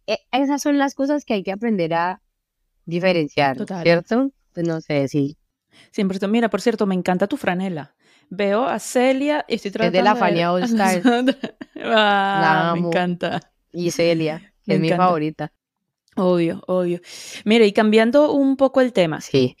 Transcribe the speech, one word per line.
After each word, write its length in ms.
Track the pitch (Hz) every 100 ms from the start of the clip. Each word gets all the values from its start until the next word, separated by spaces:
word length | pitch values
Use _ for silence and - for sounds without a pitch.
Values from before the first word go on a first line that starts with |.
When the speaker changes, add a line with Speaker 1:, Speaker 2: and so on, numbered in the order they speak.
| -
Speaker 1:
e-, 100 | 214 -
esas 280 | 254 277 285
son 160 | 302 285
las 160 | 277
cosas 300 | - 277 294
que 100 | -
hay 80 | 214
que 80 | 190
aprender 420 | 196 233 202 165
a 260 | 165 175 185 _ _ _ _ _ _ -
diferenciar, 680 | 170 185 175 147 - 139 127
Speaker 2:
Total. 280 | 208 190
Speaker 1:
¿cierto? 480 | 165 170 - 226 269 - _
Pues 140 | - 170
no 140 | 160
sé, 260 | - 147 135
sí. 300 | 151 139 156 _ _ _ _ _
Speaker 2:
Siempre 240 | - 190 190
estoy, 120 | 196
mira, 220 | 226 226
por 100 | -
cierto, 260 | 247 214 202
me 100 | 185
encanta 320 | 175 185 202
tu 80 | -
franela. 580 | 202 180 190 160 135 _ _ _ -
Veo 340 | 185 202 202 269
a 120 | 226
Celia 640 | - 254 254 269 285 294 -
y 60 |
estoy 160 | 226 202
Speaker 1:
Es 40 | 202 175
de 100 | 175
la 120 | 196
Speaker 2:
tratando 0 |
de 60 | 214
Speaker 1:
Fania 320 | 185 170 170
All 100 | 180
Stars. 400 | 240 226 190 185
Speaker 2:
<laughs> 520 | 247 240 254 262 - - - -
Ah, 560 | - 226 208 202 196 196
Speaker 1:
La 300 | 160 160 165
Speaker 2:
me 60 | 170
Speaker 1:
amo. 80 | 175
Speaker 2:
encanta. 520 | 170 180 175 170 160 - _ _
Speaker 1:
Y 180 | 165 170
Celia, 460 | 165 170 165 156 160
que 120 | - _ -
Speaker 2:
Me 80 |
Speaker 1:
es 60 | 190
mi 80 | 160
Speaker 2:
encanta. 160 | 175
Speaker 1:
favorita. 480 | 180 165 151 - 151 _ _ _ _ _ _ -
Speaker 2:
Obvio, 460 | 185 180 165 190 -
obvio. 340 | 185 180 175 - - - -
Mira, 200 | 202 233
y 80 | 208
cambiando 600 | 208 214 214 226 285 294
un 240 | 285 269 262
poco 240 | 269 269
el 100 | 254
tema. 280 | 214 170 147
Speaker 1:
Sí. 340 | - 135 127 -